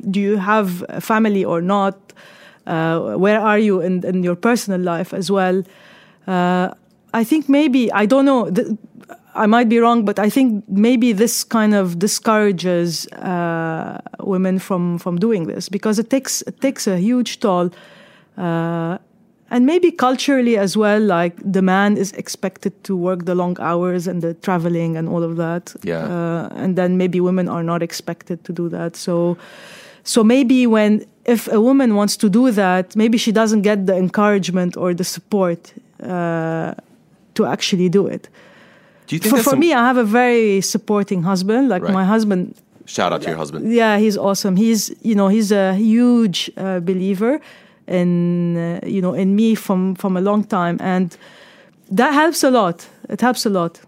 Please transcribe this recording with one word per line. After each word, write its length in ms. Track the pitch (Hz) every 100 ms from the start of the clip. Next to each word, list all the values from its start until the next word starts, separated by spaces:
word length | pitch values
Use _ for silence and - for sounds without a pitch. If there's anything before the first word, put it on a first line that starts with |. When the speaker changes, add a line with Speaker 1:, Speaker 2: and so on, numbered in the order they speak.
| -
Speaker 1:
Do 80 | 190
you 180 | 196 214
have 460 | 190 220 196 175 -
a 120 | -
family 420 | - 220 220 196
or 180 | - 170
not? 340 | 175 202 196 190 - - - - - - -
Uh, 480 | 165 165 165 104 104
where 220 | 196 214
are 180 | 214 208
you 240 | 220 185
in, 240 | 175 180 180
in 180 | 185
your 120 | 175 175
personal 440 | 233 240 - 185
life 320 | 180 165 185
as 180 | - 165
well? 320 | 196 185 185 185 - - - - _ -
Uh, 420 | 185 175 180 185 - _ _ _
I 100 | 226
think 240 | 226 311 277
maybe, 420 | 285 311 254 226
I 120 | - 208
don't 200 | 269 277
know, 260 | 262 185
th-, 160 | 180 - 214 - - - - _ -
I 100 | 214
might 240 | 233 240
be 100 | 233
wrong, 240 | 233 233
but 160 | 208 202
I 100 | 208
think 340 | 269 262 208 -
maybe 460 | 190 220 254 247
this 300 | 196 233 -
kind 300 | - 226 214
of 240 | 208 185 170
discourages, 1080 | 208 - - 214 208 175 180 175 175 156 -
uh, 840 | - - 175 170 165 165 160 - - - -
women 400 | - 185 185 190
from, 380 | - 185 175 175
from 180 | 185 175
doing 300 | 226 214 156
this 220 | - -
because 280 | 202 214 214
it 100 | 226
takes, 320 | 269 - -
it 160 | - -
takes 280 | 269 269 -
a 100 | 180
huge 400 | 202 247 233 -
toll. 300 | 214 180 180 - - - - - _ -
Uh, 600 | 175 165 170 170 165 185 _ _ _ _ -
and 160 | 247 254
maybe 260 | 349 349
culturally 640 | - 247 269 - 269 240 220
as 180 | 196 208
well, 240 | 208 208
like, 340 | 214 170 175 -
the 200 | 196 190
man 340 | 190 185 202 208
is 160 | 196
expected 720 | - - - 190 - 196 -
to 140 | - 190
work 260 | 175 185
the 100 | 175
long 220 | 180 180 180
hours 440 | 151 170 180 180 175
and 160 | 180
the 120 | 165
traveling 640 | 165 - 175 170 170 165 160
and 100 | 165
all 160 | 170
of 140 | 165 170
that. 360 | 165 170 - -
Speaker 2:
Yeah. 160 | 190 165
Speaker 1:
Uh, 460 | 160 175 170 165 110 -
and 200 | 190 180
then 220 | 180 185
maybe 240 | 185 180
women 260 | 180 185 180
are 160 | 170
not 180 | 165 170
expected 600 | 170 - - 170 - 170
to 80 | -
do 160 | 170 170
that. 280 | 175 170 -
So, 400 | - 170 175 175 - - - - - -
so 180 | - 247
maybe 460 | 214 262 247 262 240
when, 380 | 220 208 214 - _
if 240 | - 226 -
a 140 | 220
woman 340 | 233 269 254 202
wants 220 | 208 -
to 120 | 214
do 220 | 202 262
that, 420 | 208 185 185 185 214
maybe 200 | 226 226
she 140 | -
doesn't 300 | 208 220 214
get 240 | 196 208 190
the 100 | 185
encouragement 800 | 185 - 208 202 175 185 180 -
or 180 | 180
the 120 | 175 180
support, 640 | - - 208 185 170 - - - -
uh, 720 | - 180 170 165 160 160 165 - - _ _ _ _ -
to 100 | 214
actually 420 | - - 190 180
do 180 | 190 180
it. 200 | - - - - - - _ _ _ -
Speaker 2:
Do 80 | 160
you 40 |
think 100 | 202
Speaker 1:
For, 60 | 254
Speaker 2:
that's 60 | 254
Speaker 1:
for 40 |
Speaker 2:
some 80 | 269
Speaker 1:
me, 120 | 339
I 120 | 262 240
have 80 | 254
a 80 |
very 560 | 214 233 247 240 220 196
supporting 640 | 185 - - 208 196 190
husband. 460 | 165 190 190 226 277
Like, 140 | 180
Speaker 2:
Right. 100 | 175
Speaker 1:
my 100 | 190
husband 500 | 190 220 214 185 180 - _ - -
Speaker 2:
Shout 280 | - 90
out 80 | 160
to 80 | 170
your 80 | 160
husband. 340 | 151 151 220
Speaker 1:
Yeah, 260 | 233 220 208
he's 200 | 220 202
awesome. 400 | 196 196 208 185
He's, 340 | 226 220 - -
you 120 | 220 208
know, 140 | 196
he's 220 | 214 202
a 200 | 208 190 190
huge, 760 | 220 226 247 240 226 160 - -
uh, 220 | 190 185
believer 580 | 175 185 190 190 226 302 - - - _ -
in, 720 | 180 180 175 175 175 170 170
uh, 280 | 170 170 -
you 160 | 196
know, 120 | 180
in 220 | 165 190 202
me 200 | 226 220
from, 400 | - 185 190 185
from 220 | 196 180
a 40 |
long 220 | 196 214
time, 340 | 208 190 175 170
and 340 | 185 185 180 - - - - - _ _ -
that 220 | 190 269
helps 300 | 285 320 311
a 60 | 277
lot. 340 | 254 185 170 - _ -
It 120 | -
helps 240 | 240 247 226
a 40 |
lot. 300 | 190 170 -